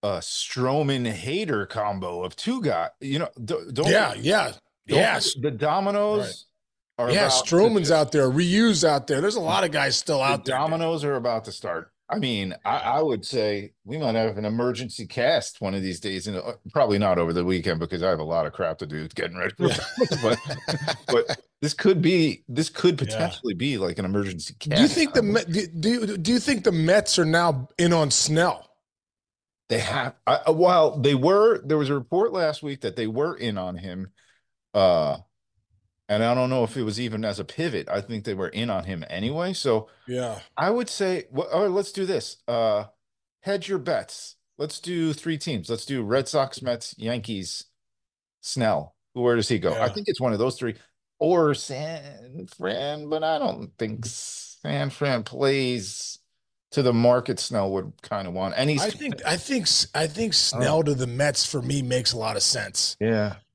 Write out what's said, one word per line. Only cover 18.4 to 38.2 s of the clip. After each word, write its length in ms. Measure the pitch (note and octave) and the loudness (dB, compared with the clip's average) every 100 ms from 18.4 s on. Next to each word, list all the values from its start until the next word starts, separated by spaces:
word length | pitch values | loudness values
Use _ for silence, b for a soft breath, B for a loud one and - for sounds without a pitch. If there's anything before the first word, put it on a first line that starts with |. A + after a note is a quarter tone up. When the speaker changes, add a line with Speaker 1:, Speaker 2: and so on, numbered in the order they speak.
| D2+ | -2
Speaker 1:
of 80 | |
crap 240 | - F2 D#2+ | -2 -4 -4
to 80 | D#2+ | -8
do 200 | D2+ D#2+ | -8 -10
getting 280 | - F2 F2 | -6 -8 -4
ready 160 | F2+ - | -6 0
for 80 | F3 | 0
Speaker 2:
Yeah. 100 | - - | 0 -6
Speaker 1:
<laughs> 100 | - | -2
that. 200 | B3+ B2 | 0 2
But, 760 | A#2 A2+ D3 - - D3+ D3+ - - | 2 0 -2 -8 -4 -4 -4 -6 0
Speaker 2:
<laughs> 200 | B2 - | 0 2
Speaker 1:
but 120 | C#3+ _ _ | -4 _ _
this 140 | D3 | -4
could 260 | - F#3+ F#3+ | 2 4 4
be, 440 | D#3+ F3+ D#3 - - | 4 4 2 0 -6
this 220 | B2 D#3 | -4 -2
could 280 | - F3+ D#3 | 2 2 2
Speaker 2:
Yeah. 60 | A#2 | -2
Speaker 1:
potentially 460 | A2 G#2 - B2 | -2 -4 -4 -6
be, 240 | F2+ C3+ B2 | -2 -2 0
like, 220 | F#2 E2 | -2 -2
an 80 | F#2 | -2
emergency 480 | G2+ G2 F2+ - - | 0 -2 -6 -12 -10
Speaker 2:
Do 120 | D3+ | -2
you 60 | D3 | 4
Speaker 1:
cast 180 | C#4+ | 4
Speaker 2:
think 180 | E4+ D4+ | 4 2
the 80 | C4 | 2
Speaker 1:
combo. 120 | G#3 | 2
Speaker 2:
Met, 180 | A3 F3+ | 2 2
do, 540 | E3+ F3+ E3 F3+ A#3+ G#3+ | -2 -2 -2 0 0 -2
do, 100 | G3+ | -2
do 160 | E3 | 2
you 60 | B3 | 2
think 260 | - B3+ | 2 2
the 80 | G#3+ | 2
Mets 460 | E3+ D#3+ G3+ G#3 - | 4 6 6 6 2
are 80 | D#3+ | 4
now 420 | E3+ E3+ C#3 B2 - | 4 4 2 -4 0
in 160 | F3 | 4
on 180 | E3+ D3 | 4 4
Snell? 540 | - - D#3 F3 - - _ _ _ _ _ _ _ _ _ _ | 2 2 4 2 0 -8 _ _ _ _ _ _ _ _ _ _
Speaker 1:
They 120 | A2 | -2
have, 340 | - C#3 B2+ - - | 0 -2 -4 -4 0
I, 100 | C#3 - | 2 4
uh, 40 | |
well, 440 | D#3+ F3+ F3+ D#3 D3 | 4 6 8 6 4
they 160 | C3+ | 4
were, 460 | C#3 D3 G3 A3 G#3+ | 4 6 6 6 4
there 140 | C#3 D3+ | 0 0
was 140 | C#3 | 2
a 40 | |
report 380 | C#3+ A#2 F3 A3+ | -2 0 0 0
last 300 | F#3+ D#3+ D3 | 2 0 -2
week 180 | D3+ C3+ | -8 -6
that 160 | - - | -6 -2
they 100 | A2 | -4
were 300 | A2+ D#3 - | -2 -2 -2
in 220 | A#2 G2+ | -4 -4
on 180 | F2+ F2+ | -6 -8
him. 360 | F#2+ F2+ F#2 _ _ _ _ _ _ | -8 -10 -12 _ _ _ _ _ _
Uh, 460 | G#2 F#2+ E2+ D2+ C#2+ - _ _ _ _ _ _ _ _ | 4 4 4 2 -4 -10 _ _ _ _ _ _ _ _
and 140 | G#2 | 0
I 80 | A2+ | 2
don't 140 | B2+ B2+ | 2 2
know 160 | C3 | 0
if 100 | A2+ C#3 | 0 -2
it 60 | |
was 140 | A2 G#2 | -4 -4
even 240 | A#2+ G#2+ | -4 -4
as 160 | A2 G2 | -4 -6
a 60 | |
pivot. 420 | F#2 - E3 G#2+ - | -8 -4 -4 -4 -4
I 100 | G2+ | -6
think 240 | G#2 A2+ | -4 -8